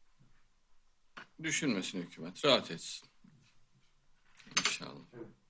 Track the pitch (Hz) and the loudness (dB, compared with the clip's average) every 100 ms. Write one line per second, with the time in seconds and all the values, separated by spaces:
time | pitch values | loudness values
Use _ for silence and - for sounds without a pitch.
0 | - - - - - _ - - - _ | -20 -20 -20 -20 -20 _ -20 -20 -20 _
1 | - - - - 156 - 151 98 - 92 | -20 -18 -16 -6 -2 2 2 2 0 -4
2 | 85 - 85 - 147 113 - 85 - - | -8 -8 -12 2 6 6 4 -6 -8 -10
3 | - - - - - - - - - - | -14 -20 -20 -20 -20 -20 -20 -20 -20 -20
4 | - - - - - - - - - - | -20 -20 -20 -20 -4 2 2 0 -6 -14
5 | - 120 104 - _ | -16 -14 -14 -16 _